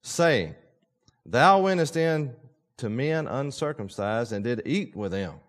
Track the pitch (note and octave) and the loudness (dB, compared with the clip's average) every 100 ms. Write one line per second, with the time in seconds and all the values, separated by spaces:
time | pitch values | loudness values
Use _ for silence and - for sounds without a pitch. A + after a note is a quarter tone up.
0 | - - E3+ C#3 F2+ - _ _ _ _ | -8 2 4 4 0 -10 _ _ _ _
1 | _ _ - A2+ E3+ G3 F#3+ F3+ D#3 E3 | _ _ -2 4 6 6 4 2 0 0
2 | E3 D#3 C#3+ A#2+ - _ _ - A2 A2+ | 0 0 -4 -10 -20 _ _ -10 -6 -2
3 | D3 D#3+ D3+ B2+ C#3+ - D3+ C#3+ G2+ - | -2 -2 -2 -4 -6 -4 -6 -4 -10 -6
4 | G2+ A2+ A2+ G#2 G#2+ A#2 G#2+ F3+ - - | -2 -2 -2 -4 -4 -4 -2 -4 -4 -6
5 | G2+ G2 F#2 D#2 | -6 -4 -6 -10